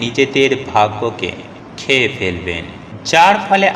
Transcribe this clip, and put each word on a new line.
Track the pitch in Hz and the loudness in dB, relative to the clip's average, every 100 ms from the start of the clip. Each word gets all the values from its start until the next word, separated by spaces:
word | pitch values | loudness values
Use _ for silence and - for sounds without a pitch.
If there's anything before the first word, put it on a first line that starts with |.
নিজেদের | 117 120 135 135 135 131 - | -2 0 2 2 2 0 0
ভাগ্যকে | 107 107 107 117 - 92 - - - - - | 2 2 0 -6 -4 -8 -8 -14 -18 -18 -8
খেয়ে | - 135 113 - | 0 2 2 0
ফেলবেন, | 92 87 87 85 - - - - - | -4 -4 -6 -8 -10 -14 -16 -14 0
যার | 160 185 208 - | 4 6 4 2
ফলে | 196 196 | 2 2